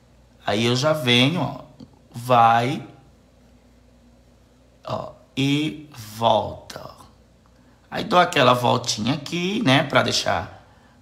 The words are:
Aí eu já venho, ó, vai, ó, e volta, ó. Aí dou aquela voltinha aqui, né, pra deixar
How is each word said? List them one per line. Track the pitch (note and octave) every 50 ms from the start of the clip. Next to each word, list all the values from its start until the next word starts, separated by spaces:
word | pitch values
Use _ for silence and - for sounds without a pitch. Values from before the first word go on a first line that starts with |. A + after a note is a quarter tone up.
| _ _ _ _ _ _ _ _ -
Aí | - G#2 A2 A#2
eu | A#2+ B2
já | B2 C3 D#3
venho, | D#3 - C3+ B2 A#2+ A#2+ B2+ C#3+ E3 F3+
ó, | C3 - - - - - - - - - - - _ _
vai, | - C3 A#2 B2 B2+ A#2+ A2+ A2+ A#2 A#2 A#2+ B2 D#3 - - - - - - - _ _ _ _ _ _ _ _ _ _ _ _ _ _ _ _ _ _ _ _ _ _ _ _ _ _ _ _ _ _ _ _ _ _ -
ó, | - - A2 - - - - - _ _ -
e | C3+ C#3 C#3 D3 D3+ D#3 D3+ - - - - - A2 G#2+ G#2+ A2
volta, | A#2 A2+ A2+ G#2 G2 F2+ - - - - - - -
ó. | - - - - - - _ _ _ _ _ _ _ _ _ _ _ _ _ _ _
Aí | - C3+ -
dou | - - F3+
aquela | F3 F3 - D3 C3 B2 B2
voltinha | B2 B2 A#2+ A#2+ B2 - - - - G#2+ A#2 D3
aqui, | D#3 - - - F3 F3 F#3 G3+ A#3 A#3+
né, | D3 B2+ C#3+ D#3+
pra | C3+ C3 B2+ A2
deixar | A2+ A2+ - - - G2+ E2+ E2+ - - - - - _ _ _ _ _ _